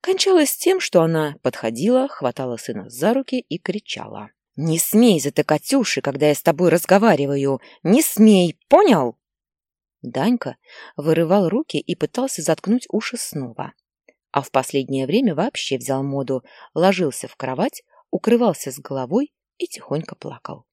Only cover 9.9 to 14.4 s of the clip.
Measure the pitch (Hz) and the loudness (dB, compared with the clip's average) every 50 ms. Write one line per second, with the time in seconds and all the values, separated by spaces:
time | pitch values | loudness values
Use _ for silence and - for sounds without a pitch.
9.9 | _ _ - 127 117 127 135 208 247 233 - 143 - _ _ _ - - - - | _ _ -16 -10 -6 -2 0 0 0 0 -2 -6 -10 _ _ _ -20 -20 -20 -20
10.9 | _ - 143 160 160 156 170 156 185 208 196 160 185 240 320 _ - - - - | _ -6 0 0 2 2 2 2 2 2 2 2 0 -2 -4 _ -6 -8 -4 -4
11.9 | 170 _ - 147 _ - 247 269 - - 156 - 160 - - - 220 247 - - | -4 _ -4 -4 _ -4 -4 -4 -6 -6 -2 -2 -2 -2 0 -2 -2 -2 -2 -4
12.9 | - 208 220 - - 233 - - - 151 131 123 113 - - - - _ _ _ | -6 -6 -6 -6 -10 -10 -12 -8 -8 -8 -10 -10 -10 -12 -12 -12 -12 _ _ _
13.9 | _ _ _ _ _ _ _ _ - - | _ _ _ _ _ _ _ _ -4 -4